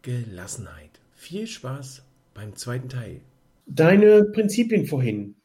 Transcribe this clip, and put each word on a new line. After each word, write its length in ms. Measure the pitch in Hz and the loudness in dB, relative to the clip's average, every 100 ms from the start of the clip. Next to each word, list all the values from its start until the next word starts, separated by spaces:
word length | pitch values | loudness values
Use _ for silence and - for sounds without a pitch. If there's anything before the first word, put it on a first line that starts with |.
Gelassenheit. 880 | - 123 113 92 92 - 90 78 76 _ _ | -6 -8 -8 -12 -14 -14 -16 -18 -20 _ _
Viel 320 | _ - 180 226 | _ -14 -10 -10
Spaß 560 | - 127 135 131 - _ _ _ | -12 -12 -12 -14 -20 _ _ _
beim 220 | - 107 95 | -18 -18 -14
zweiten 340 | - 123 127 | -10 -8 -8
Teil. 320 | 127 110 - _ _ _ _ - | -12 -12 -16 _ _ _ _ -12
Deine 560 | - 160 196 214 214 | 2 4 6 8 8
Prinzipien 640 | 208 214 208 233 233 208 - | 6 0 0 0 0 0 0
vorhin 480 | 139 123 107 104 101 | -2 -2 -4 -10 -16